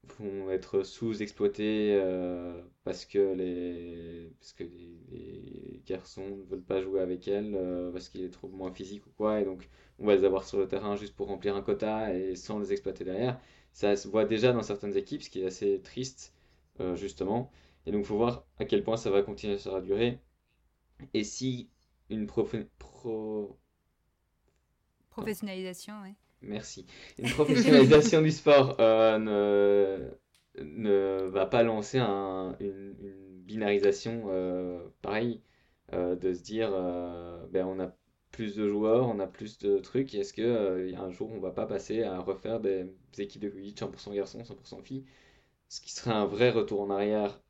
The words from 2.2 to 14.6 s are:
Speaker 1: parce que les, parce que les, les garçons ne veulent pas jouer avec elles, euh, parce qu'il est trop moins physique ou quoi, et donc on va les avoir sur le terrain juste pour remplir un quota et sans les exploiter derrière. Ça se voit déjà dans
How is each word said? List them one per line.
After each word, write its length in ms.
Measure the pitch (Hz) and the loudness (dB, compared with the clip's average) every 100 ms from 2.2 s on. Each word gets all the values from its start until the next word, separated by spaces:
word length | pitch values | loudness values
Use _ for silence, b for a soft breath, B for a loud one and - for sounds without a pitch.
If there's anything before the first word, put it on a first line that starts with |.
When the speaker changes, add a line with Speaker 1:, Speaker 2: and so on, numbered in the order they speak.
| 90 87 87 87 87 _ | -4 -6 -8 -12 -16 _
Speaker 1:
parce 220 | - 90 - | -10 -10 -4
que 260 | 101 98 | 2 2
les, 960 | 92 90 87 87 87 85 85 85 85 82 - | 2 -4 -4 -6 -8 -12 -12 -14 -14 -16 -20
parce 140 | - | -20
que 120 | - | -16
les, 340 | 87 87 85 85 - | -16 -14 -20 -20 -18
les 720 | 82 80 80 - 50 - - - | -16 -16 -16 -16 -16 -16 -18 -10
garçons 420 | 92 - - 98 98 | -10 -10 -14 -12 -12
ne 60 | |
veulent 200 | 95 95 | -10 -12
pas 200 | 90 95 | -4 -4
jouer 180 | 95 95 | 0 -2
avec 260 | 92 90 101 | -2 -4 -2
elles, 280 | 101 107 | -2 -2
euh, 360 | 98 90 90 90 | -4 -4 -4 -6
parce 200 | 90 - | -8 -12
qu'il 120 | 92 | -10
est 60 | 92 | -10
trop 180 | - 95 | -10 -16
moins 220 | 95 92 | -10 -10
physique 340 | 92 95 101 - | -10 -12 -14 -18
ou 40 | _ | _
quoi, 240 | 107 107 | 0 2
et 40 | 98 | -2
donc 220 | 90 - b b - | -4 -14 b b -4
on 80 | 104 | 4
va 80 | 98 | 6
les 80 | |
avoir 200 | 95 95 | 6 2
sur 140 | - 101 | 0 -2
le 80 | 95 | 0
terrain 280 | 98 104 101 | -2 -2 -4
juste 180 | 101 | -6
pour 140 | - 101 | -8 -8
remplir 260 | 95 101 101 | -4 -2 -2
un 60 | |
quota 500 | 95 101 107 107 107 | -2 -2 0 -2 -2
et 200 | 92 95 90 | -2 -4 -6
sans 220 | - 107 | -6 -6
les 140 | 101 | -4
exploiter 320 | 98 95 92 | -4 -4 -4
derrière. 360 | 90 95 123 123 B B B | -4 0 -2 -4 B B B
Ça 240 | - 104 101 | -2 2 2
se 120 | 101 | 2
voit 160 | 107 | 2
déjà 280 | 107 113 123 | 4 4 4
dans 100 | 120 | 4